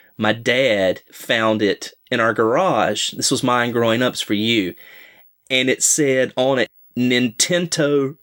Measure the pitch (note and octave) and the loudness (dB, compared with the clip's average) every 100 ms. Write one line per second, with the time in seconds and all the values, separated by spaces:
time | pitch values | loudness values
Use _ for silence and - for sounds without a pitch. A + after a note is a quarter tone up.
0 | _ - G#2+ A2 A#2 A#2+ C3+ G#2 F#2+ F2+ | _ -4 -2 -2 0 0 2 2 0 -2
1 | - - - A#2+ A2+ A2 G#2 - - - | -8 -12 -4 0 0 2 0 -2 -6 -16
2 | _ B2 A2+ A2 A2+ C3 F#3 B2 F2 G#2 | _ -2 0 2 0 2 0 0 0 0
3 | - - - C3 B2+ B2 A#2+ A#2+ A#2 A2+ | -4 -4 -2 0 0 0 0 0 2 2
4 | B2 - - G#2 A2 A#2 F#2 - - - | 0 -2 -4 -2 0 0 0 -6 -16 -20
5 | - - _ _ - C3 B2+ B2 - - | -20 -20 _ _ -4 -2 0 0 0 0
6 | C#3+ C3 B2 - B2+ C3 - _ _ - | 2 2 0 0 0 0 -2 _ _ -2
7 | B2 B2 B2 - - F3 F3 - D3 D3 | 0 2 0 -2 -2 -2 -2 -2 0 2
8 | C3+ - | 0 -4